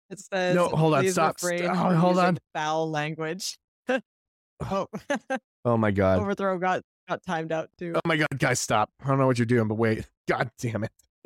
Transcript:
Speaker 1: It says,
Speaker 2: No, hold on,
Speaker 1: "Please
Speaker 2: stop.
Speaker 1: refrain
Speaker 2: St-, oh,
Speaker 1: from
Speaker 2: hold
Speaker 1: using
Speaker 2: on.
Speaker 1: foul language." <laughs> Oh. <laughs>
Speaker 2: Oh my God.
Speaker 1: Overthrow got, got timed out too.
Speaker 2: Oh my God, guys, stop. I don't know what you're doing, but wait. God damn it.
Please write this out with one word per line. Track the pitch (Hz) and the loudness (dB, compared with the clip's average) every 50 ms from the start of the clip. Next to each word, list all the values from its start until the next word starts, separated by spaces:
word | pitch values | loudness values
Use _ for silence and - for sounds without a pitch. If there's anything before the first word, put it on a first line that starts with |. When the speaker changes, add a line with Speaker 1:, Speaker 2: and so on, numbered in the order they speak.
| _ - | _ -20
Speaker 1:
It | 196 - | -18 -18
says, | - - 202 185 180 180 180 | -10 -6 -4 -2 0 2 2
Speaker 2:
No, | 180 175 180 | 2 2 2
hold | - 156 160 160 156 | 2 2 4 4 4
on, | - 190 | 4 2
Speaker 1:
"Please | 190 175 | 2 2
Speaker 2:
stop. | 175 160 156 - | 2 2 0 0
Speaker 1:
refrain | - 180 175 175 175 | -2 -2 -2 -2 -2
Speaker 2:
St-, | 175 175 | -2 -2
oh, | 180 | 0
Speaker 1:
from | 175 170 185 175 | 0 2 2 4
Speaker 2:
hold | 160 180 180 180 | 4 4 4 4
Speaker 1:
using | 185 180 | 4 4
Speaker 2:
on. | 185 170 - _ _ - | 2 2 0 _ _ -8
Speaker 1:
foul | 160 151 156 156 160 160 160 | -4 -4 -2 -2 -2 -2 -2
language." | 156 147 147 156 160 160 160 156 180 190 - - - _ _ _ _ _ _ | -2 -4 -4 -4 -4 -6 -6 -6 -6 -8 -8 -10 -10 _ _ _ _ _ _
<laughs> | - 254 233 - _ _ _ _ _ _ _ _ _ _ - 143 - | -4 -4 -4 -4 _ _ _ _ _ _ _ _ _ _ -10 -8 -4
Oh. | 190 196 170 - - - - - | -4 -4 -4 -6 -10 -12 -6 -6
<laughs> | 285 220 _ - 262 240 _ _ _ _ - | -6 -6 _ -6 -8 -8 _ _ _ _ -2
Speaker 2:
Oh | 120 117 | 0 2
my | 113 110 107 | 2 2 2
God. | 98 101 95 95 110 104 | 2 2 2 4 4 2
Speaker 1:
Overthrow | 101 - - - 196 190 190 | 0 -2 -2 -2 -2 -2 -2
got, | 175 180 185 180 123 - _ _ _ _ | -2 -2 -2 -2 -2 -6 _ _ _ _
got | - 170 - - | -8 -8 -8 -6
timed | 185 170 160 165 160 | -6 -6 -6 -4 -4
out | 160 160 - - _ | -6 -6 -6 -8 _
too. | - 180 170 165 | -12 -8 -6 -4
Speaker 2:
Oh | 165 - | -2 -2
my | 165 160 | 0 0
God, | 151 151 - 143 120 | 0 0 -2 -2 -2
guys, | 151 131 123 - | 0 0 0 0
stop. | - - 120 107 107 - _ - - | 0 0 2 2 0 0 _ -8 -2
I | 139 | 0
don't | 135 139 | 2 2
know | 135 | 4
what | 131 127 | 2 2
you're | 117 120 | 2 2
doing, | 113 123 117 110 | 2 2 2 2
but | 107 110 | 0 0
wait. | 110 117 110 110 110 107 - _ _ - | 0 2 0 0 -2 -4 -12 _ _ -2
God | - 151 - 143 117 _ | -2 0 0 -2 -6 _
damn | - - 113 110 101 110 | -8 -6 -6 -4 -4 -6
it. | - _ _ _ _ _ _ - | -6 _ _ _ _ _ _ -18